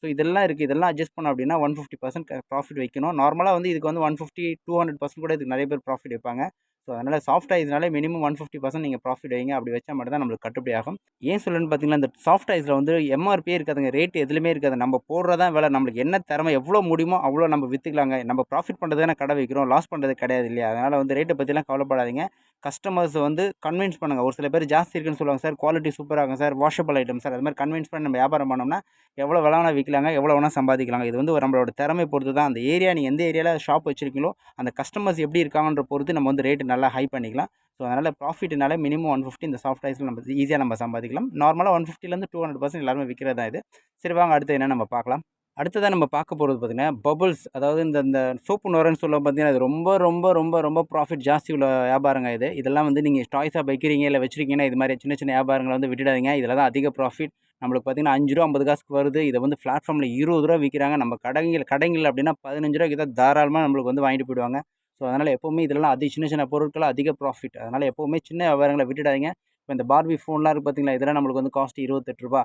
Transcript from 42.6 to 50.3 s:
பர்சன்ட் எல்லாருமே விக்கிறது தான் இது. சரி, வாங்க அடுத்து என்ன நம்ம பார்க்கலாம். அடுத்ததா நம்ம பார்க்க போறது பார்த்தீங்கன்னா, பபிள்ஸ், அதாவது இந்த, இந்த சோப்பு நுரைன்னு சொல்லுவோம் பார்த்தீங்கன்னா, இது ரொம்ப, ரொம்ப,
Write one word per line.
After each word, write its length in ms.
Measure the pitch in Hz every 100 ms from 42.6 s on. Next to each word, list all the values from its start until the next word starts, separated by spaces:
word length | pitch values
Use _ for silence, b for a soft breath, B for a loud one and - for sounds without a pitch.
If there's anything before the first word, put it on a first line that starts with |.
பர்சன்ட் 220 | 143 160
எல்லாருமே 220 | 135 131 135
விக்கிறது 320 | 123 135 120
தான் 120 | 113
இது. 100 | 143 - b b _ 175
சரி, 80 |
வாங்க 200 | 170 175
அடுத்து 200 | 151 143
என்ன 140 | 139 135
நம்ம 180 | 127 107
பார்க்கலாம். 340 | 120 120 135 - _ _ -
அடுத்ததா 300 | 156 214 202
நம்ம 160 | 190 147
பார்க்க 280 | 147 160 156
போறது 220 | 147 131
பார்த்தீங்கன்னா, 320 | 117 113 147 131
பபிள்ஸ், 400 | 143 156 185 160 -
அதாவது 280 | 135 143 156
இந்த, 180 | 165 147
இந்த 180 | 135 135 131 127
சோப்பு 260 | - 202 202
நுரைன்னு 300 | 165 160 160
சொல்லுவோம் 240 | 165 151
பார்த்தீங்கன்னா, 300 | 143 139 151
இது 80 | 131
ரொம்ப, 360 | 127 151 175 196
ரொம்ப, 340 | 175 170 180